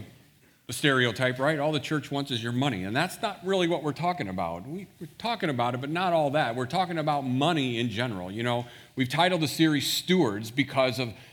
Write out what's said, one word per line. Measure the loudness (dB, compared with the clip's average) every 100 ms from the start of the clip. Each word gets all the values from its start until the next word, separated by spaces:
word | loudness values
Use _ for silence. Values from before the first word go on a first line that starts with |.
| -10 -18 -20 _ _ _ -12
the |
stereotype, | 0 2 4 2 2 0 0
right? | 0 0
All | 0
the | -2
church | -2 -4 -4
wants | -6 -4
is | -4
your | -2
money, | 0 0 -2
and | -2 -2
that's | -2 -2
not | -6 -6
really | 0 2 2
what | 0
we're | -2
talking | -2 -2 -2 -4
about. | -2 -4 -4 -8
We, | -12 -14 -16
we're | -16 -8
talking | -6 -2 -2
about | 0 0 0
it, |
but | -2
not | -2 2
all | 2 2
that. | 2 0 0
We're | -2
talking | -2 -2 0
about | 0 0
money | 0 2 2 2 0 0
in | -2
general. | 0 -2 -2 -6
You | -4
know, | 0 -2 -4 -12 -10 -4
we've | 0
titled | 2 4 4
the | 0
series | 4 4 4 0
Stewards | -2 2 4 4 0 -4
because | -2 0 2 2 2
of | -4 -8 -18